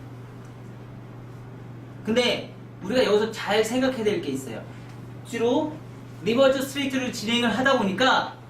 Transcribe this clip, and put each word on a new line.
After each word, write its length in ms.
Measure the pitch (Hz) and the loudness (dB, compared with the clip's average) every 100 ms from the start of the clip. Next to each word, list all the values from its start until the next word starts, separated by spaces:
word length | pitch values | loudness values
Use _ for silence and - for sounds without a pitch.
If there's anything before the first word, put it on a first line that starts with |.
| - - - - - - - - - - - - - - - - - - - - | -14 -14 -16 -16 -16 -16 -16 -16 -16 -16 -16 -16 -16 -14 -14 -14 -14 -14 -14 -10
근데 480 | - 233 240 - - - - - | 2 2 4 0 -4 -14 -16 -12
우리가 220 | 185 254 | 0 2
여기서 260 | 202 208 220 | 6 4 4
잘 320 | - 185 214 | -2 0 2
생각해야 400 | 220 254 262 240 | 2 2 0 2
될 180 | 208 175 | 0 0
게 80 | 147 | -2
있어요. 320 | 131 - 104 - - - - - - - | -4 -6 -10 -12 -14 -16 -14 -14 -14 -8
주로 440 | 226 226 277 311 - - - - - | 0 4 4 2 -6 -14 -16 -16 -4
리버스 380 | 180 240 269 269 | 2 6 8 6
스트레이트를 500 | 262 285 262 262 247 | 0 -2 -2 0 -2
진행을 440 | - 208 240 240 226 | -4 0 2 2 4
하다 220 | 262 254 | 4 4
보니까 560 | 202 180 254 - - - - | 4 4 4 4 0 -8 -18